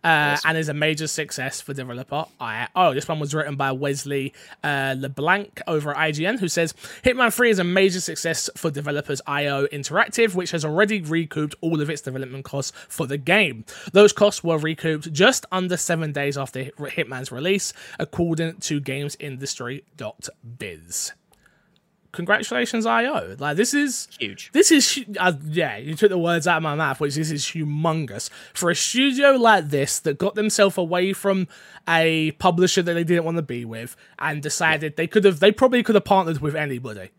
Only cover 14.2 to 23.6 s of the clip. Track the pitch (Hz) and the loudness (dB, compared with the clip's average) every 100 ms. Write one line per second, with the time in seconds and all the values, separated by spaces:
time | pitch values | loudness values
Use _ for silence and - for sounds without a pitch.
14.2 | 208 - 170 160 156 160 160 156 165 147 | 2 2 -2 0 -2 -2 -2 -4 -4 4
15.2 | 214 262 - 185 185 180 - 165 156 143 | 4 4 -4 -4 -2 -2 -2 -2 -2 -4
16.2 | 143 139 131 127 135 - 143 - 135 131 | -4 -4 -8 -8 -10 -10 -8 -6 -6 -8
17.2 | 131 123 165 196 - - - - - - | -10 -6 -2 -2 -2 -10 -18 -10 -8 -2
18.2 | 170 160 165 165 - 147 135 135 143 - | -2 0 -4 -6 -4 -4 -4 -6 -8 -10
19.2 | 147 131 135 - 120 139 _ - 107 - | -12 -10 -10 -10 -10 -12 _ -14 -14 -12
20.2 | - _ 117 120 104 80 85 - - - | -18 _ -20 -14 -14 -14 -10 -8 -8 -12
21.2 | _ _ _ _ _ _ _ _ _ - | _ _ _ _ _ _ _ _ _ -10
22.2 | 175 214 214 240 240 226 220 226 247 285 | 0 0 0 -4 -2 -2 0 0 0 -4
23.2 | 87 110 143 151 | -6 -8 -4 0